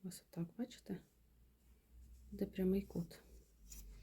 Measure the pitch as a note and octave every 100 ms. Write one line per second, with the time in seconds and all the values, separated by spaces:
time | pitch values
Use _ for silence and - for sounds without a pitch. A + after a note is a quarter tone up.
0 | F#3 F#3 - - E3+ - B3 - - F#3
1 | - - - - - - - - - -
2 | - - - G3+ G3 - F#3 F#3+ G3 -
3 | E3+ - - - - - - - - -